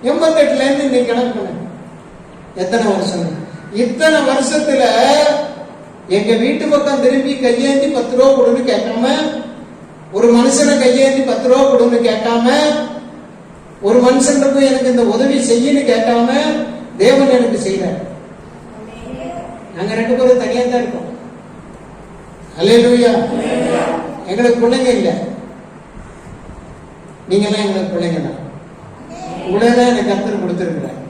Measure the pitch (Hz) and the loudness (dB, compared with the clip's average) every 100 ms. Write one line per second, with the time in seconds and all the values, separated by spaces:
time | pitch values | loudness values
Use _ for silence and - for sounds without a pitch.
0 | 240 302 320 311 285 247 269 277 277 247 | 0 0 2 2 2 2 0 0 0 0
1 | 233 240 247 220 196 - - - - - | 0 0 -2 -4 -8 -10 -14 -16 -20 -20
2 | - - - - - 190 185 233 214 185 | -20 -20 -20 -20 -18 -8 -4 -2 0 -2
3 | 190 185 170 - - - - 202 240 - | -4 -4 -6 -8 -12 -16 -10 -2 -2 2
4 | 262 311 262 262 - 302 294 269 254 226 | 2 2 2 0 0 -2 0 2 2 4
5 | 269 294 294 294 - - - - - - | 4 4 2 0 -6 -12 -16 -18 -20 -20
6 | - 196 220 220 254 311 302 285 - 277 | -2 -2 2 0 0 -2 0 0 2 2
7 | 247 269 - - 254 233 277 277 - 262 | 2 2 -2 -2 0 0 2 2 0 -2
8 | 233 247 269 269 240 233 - 208 - 233 | -2 4 4 6 4 2 0 -2 -2 -2
9 | 254 302 311 - - - - - - - | 0 0 -2 -6 -12 -16 -18 -20 -20 -20
10 | - 196 233 233 269 269 285 285 247 247 | -8 2 4 4 4 2 2 4 4 4
11 | 269 269 269 - 262 262 269 240 240 233 | 4 2 0 -2 2 4 4 4 4 2
12 | 233 220 233 233 240 294 302 302 - - | 0 0 -2 0 2 2 2 0 -6 -12
13 | - - - - - - - - 202 247 | -16 -20 -20 -20 -20 -20 -20 -6 2 4
14 | 247 269 269 277 277 277 269 254 254 240 | 4 4 2 2 2 4 2 2 2 2
15 | 220 226 277 - - 233 269 285 240 226 | 2 2 0 0 2 2 2 2 2 0
16 | 247 233 240 277 302 285 - - - - | 2 2 2 0 0 -2 -6 -10 -14 0
17 | 214 269 269 247 233 - 196 190 175 - | 4 4 4 2 2 -2 -4 -4 -4 -6
18 | - - - - - - - - - - | -10 -16 -18 -20 -20 -20 -20 -20 -18 -18
19 | 240 254 262 - - - - 165 202 220 | -14 -12 -12 -12 -14 -16 -16 -8 -6 -4
20 | 226 247 254 247 233 233 247 247 - - | -2 2 2 2 -2 -2 0 -2 -4 -8
21 | - - - - - - - - - - | -12 -14 -18 -20 -20 -20 -20 -20 -20 -20
22 | - - - - - - 196 233 240 247 | -20 -20 -20 -20 -18 -2 4 6 6 4
23 | 240 240 - - 240 247 247 247 - - | 4 2 -2 -4 -4 -4 -2 -2 -2 -6
24 | - - - 208 240 233 233 262 254 - | -8 -12 -6 0 2 2 2 2 2 2
25 | - - - - - - - - - - | 0 -2 -8 -12 -16 -20 -20 -20 -20 -20
26 | - - - - - - - - - - | -20 -20 -20 -20 -20 -20 -20 -20 -20 -20
27 | - - - 196 202 208 202 190 - 170 | -20 -20 -2 0 0 -2 -2 -2 -4 -4
28 | 170 160 - 156 - - - - - - | -2 -4 -6 -10 -14 -16 -20 -20 -20 -20
29 | - - - - 180 202 233 240 247 226 | -20 -16 -12 -10 -4 2 4 4 4 2
30 | 196 202 202 202 180 175 170 156 - - | 0 -2 -4 -4 -4 -4 -6 -6 -10 -12